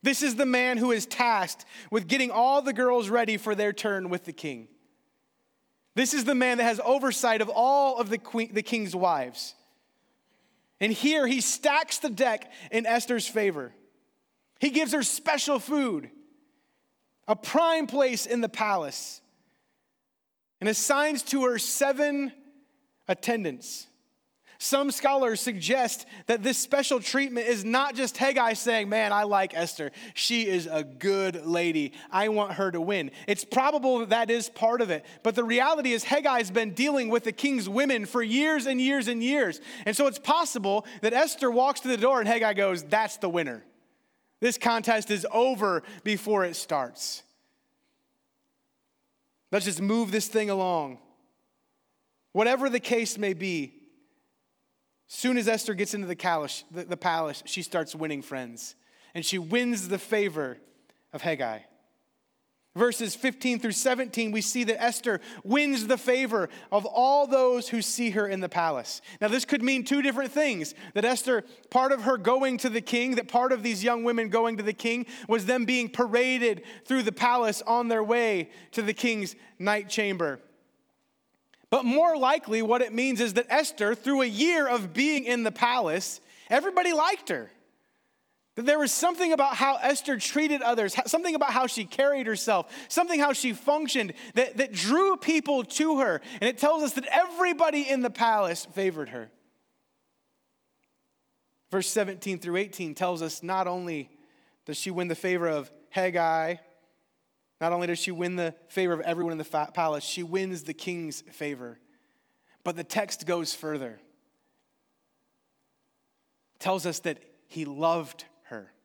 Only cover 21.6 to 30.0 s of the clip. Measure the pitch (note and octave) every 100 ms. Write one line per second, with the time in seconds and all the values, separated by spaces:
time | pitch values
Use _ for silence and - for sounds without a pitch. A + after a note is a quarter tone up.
21.6 | - - C#4 C4+ D4 C#4+ C#4 - - _
22.6 | _ _ _ _ - F#3 - A#3 F3+ B2+
23.6 | - - - _ _ _ _ _ _ _
24.6 | - C4+ C#4+ - C#4 C#4 B3+ A3 - G3+
25.6 | D#3 C4 A#3+ - - - - A3+ G#3+ B3+
26.6 | - C#4 C#4 C4 G3 C4 C#4 A#3+ A#3 A#3
27.6 | G3 B3 C#4+ B3 C4 - C4+ C#4 A#3 A3
28.6 | A#3 A3+ G3+ G#3+ G#3+ G3+ G#3 G3+ F#3+ D#3+
29.6 | E3+ - D3 -